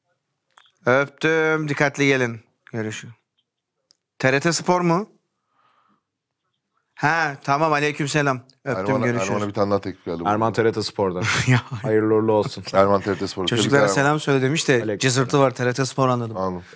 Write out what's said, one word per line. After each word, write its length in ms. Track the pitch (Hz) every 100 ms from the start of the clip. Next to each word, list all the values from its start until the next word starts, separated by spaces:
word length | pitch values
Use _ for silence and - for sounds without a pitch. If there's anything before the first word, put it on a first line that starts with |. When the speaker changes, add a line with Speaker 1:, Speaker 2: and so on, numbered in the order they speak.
| _ _ _ _ _ _ _ _ 120
Speaker 1:
Öptüm. 840 | 131 143 - 156 160 156 156 151
Dikkatli 380 | 139 143 143 139
gelin. 340 | 135 120 110 - _ -
Görüşürüz. 420 | 117 107 107 117 113 _ _ _ _ _ _ _ _ _ -
T 140 | 131
R 80 | 139
T 120 | 170
Spor 280 | 160 - 180
mu? 280 | 175 170 220 _ _ _ _ _ _ _ _ _ _ _ _ _ _ _ _ _ _
Ha, 420 | - 143 165 151 139
tamam, 280 | - 143 160
aleykümselam. 680 | 147 147 147 143 156 143 127 - _
Öptüm, 200 | 139 113 101
Speaker 2:
Erman'a, 120 | 107 120
Speaker 1:
görüşürüz. 240 | 120 98
Speaker 2:
Erman'a 180 | 101 104
bir 60 |
tane 160 | 101 101
daha 100 | 101
teklif 240 | 95 87
geldi. 180 | - 82 92
Speaker 3:
Erman 260 | 107 113
T 120 | 110
R 80 | 113
T 100 | 107
Spor'da. 380 | 101 - 98 87 107
Speaker 1:
<laughs> 120 | - -
Ya. 120 | 127 - 113
Speaker 3:
Hayırlı 320 | 110 110 107
uğurlu 180 | 110 110
olsun. 320 | 107 98 - 92
Speaker 2:
Erman 280 | 95 98 98
T 100 | 98
R 60 | 87
T 100 | 98
Spor. 180 | - 90
Speaker 1:
Çocuklara 340 | 117 113 139
Speaker 2:
Tebrikler 140 | 104 98
Speaker 1:
selam 180 | 139 151
söyle 220 | 147 135
demiş 260 | 131 156 -
de 40 |
Speaker 3:
Aleykümselam. 260 | 127 110 101
Speaker 1:
cızırtı 400 | 131 123 127 147
var. 140 | 135
T 100 | 117 123
R 60 |
T 120 | 123
Spor 240 | 131 - 131
anladım. 280 | 123 113 107
Speaker 2:
Anladım. 280 | 95 90 90